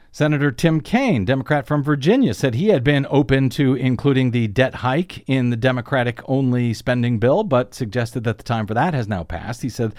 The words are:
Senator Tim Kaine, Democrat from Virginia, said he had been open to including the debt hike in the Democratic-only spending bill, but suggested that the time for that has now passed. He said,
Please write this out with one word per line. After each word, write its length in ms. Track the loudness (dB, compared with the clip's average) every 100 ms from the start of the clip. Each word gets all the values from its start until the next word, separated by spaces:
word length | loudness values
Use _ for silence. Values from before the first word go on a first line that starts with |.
| -14
Senator 400 | -2 0 2 0
Tim 300 | 2 2 2
Kaine, 460 | 0 0 2 2 0
Democrat 400 | -2 0 -2 0
from 180 | -2
Virginia, 500 | 0 0 2 4 2
said 200 | 0 0
he 140 | 2 2
had 140 | 2
been 240 | 2 2 2
open 420 | 0 2 2 2
to 240 | 2 0
including 560 | 2 0 0 2 2 2
the 180 | 0 0
debt 280 | 0 0 0
hike 460 | -2 -2 -4 -8 -2
in 220 | 0 0
the 60 | 0
Democratic-only 1160 | 0 -2 -2 0 0 -4 -2 0 0 0 0
spending 440 | -2 -2 0 0 2
bill, 260 | 2 2
but 300 | 2 0 0
suggested 500 | -6 -6 -4 -4 -4
that 140 | -4 -4
the 40 |
time 240 | -4 -4 -2
for 80 |
that 200 | 0 0
has 120 | -2 -4
now 160 | -6
passed. 400 | -6 -10 -10 -8
He 60 | -8
said, 260 | -4 -4